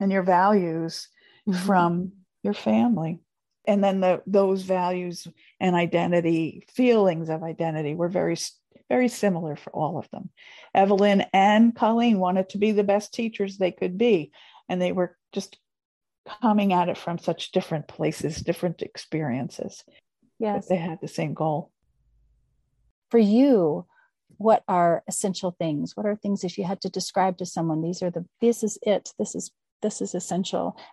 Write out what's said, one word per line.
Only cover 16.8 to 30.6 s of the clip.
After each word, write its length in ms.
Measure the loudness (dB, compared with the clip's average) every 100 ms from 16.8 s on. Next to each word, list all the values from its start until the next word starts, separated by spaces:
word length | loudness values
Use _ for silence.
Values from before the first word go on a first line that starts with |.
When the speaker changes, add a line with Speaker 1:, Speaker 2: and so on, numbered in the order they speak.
| 0
Speaker 1:
it 80 | -2
from 180 | -6 -6
such 340 | -4 -6 -2
different 360 | -4 -2 -6 -8
places, 480 | -6 -4 -4 -6 -6
different 400 | -6 -4 -4 -6
experiences. 1000 | -12 -14 -8 -6 -4 -4 -6 -10 -12 -14 -20 _ _ _ _ -8
Speaker 2:
Yes. 280 | -4 -4 -2
Speaker 1:
But 80 |
they 60 | -2
had 180 | -4 -8
the 80 | -10
same 240 | -6 -6
goal. 380 | -4 -2 -4 -6 _ _ _ _ _ _ _ _ _ _ _ _ _ _
Speaker 2:
For 80 | 4
you, 680 | 4 6 6 6 4 0 -6 _ _ _ _ -4
what 280 | 2 2 2
are 340 | 2 2 2 -2
essential 440 | -4 -4 -4 -6 -4
things? 380 | -4 -4 -6 -6
What 80 |
are 100 | -4 -4
things, 280 | -4 -4
if 140 | -4 -6
you 60 |
had 180 | -6 -6
to 80 | -8
describe 480 | -8 -6 0 0 -2
to 80 | -6
someone, 340 | -4 -2 -2
"These 220 | -4 -4
are 80 | -6
the, 160 | -6 -10 _
this 200 | 0 0
is 160 | -2 -4
it, 320 | -2 -2 -2 -10
this 160 | -8
is, 160 | -8 -12 _ _ _
this 200 | -8 -6
is 120 | -8
essential"? 600 | -8 -6 -4 -4 -4